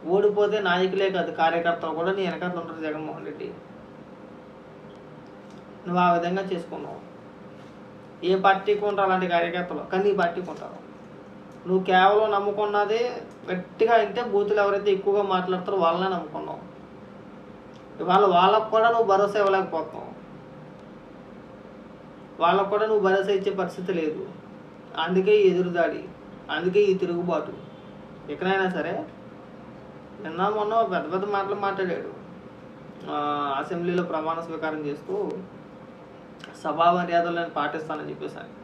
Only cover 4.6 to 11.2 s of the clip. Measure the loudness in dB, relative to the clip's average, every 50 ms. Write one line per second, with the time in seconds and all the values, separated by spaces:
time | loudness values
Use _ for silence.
4.6 | -20 -20 -20 -20 -18 -18 -18 -18 -20 -18 -20 -20 -20 -20 -20 -20 -20 -18 -18 -18
5.6 | -18 -18 -20 -12 -6 -2 2 4 4 6 4 4 2 0 -2 -2 -2 -2 -4 -4
6.6 | -6 -8 -10 -10 -10 -10 -12 -14 -14 -18 -18 -18 -18 -18 -20 -18 -18 -18 -18 -18
7.6 | -20 -20 -20 -20 -20 -20 -20 -20 -20 -20 -16 -4 2 2 2 4 6 4 4 4
8.6 | 4 2 2 2 2 0 2 2 2 4 4 2 2 2 2 2 2 2 0 -2
9.6 | -4 -4 -6 -8 -6 -2 0 2 4 4 4 4 2 0 0 -2 -6 -8 -8 -10
10.6 | -12 -12 -12 -14 -16 -18 -18 -18 -18 -18 -18 -18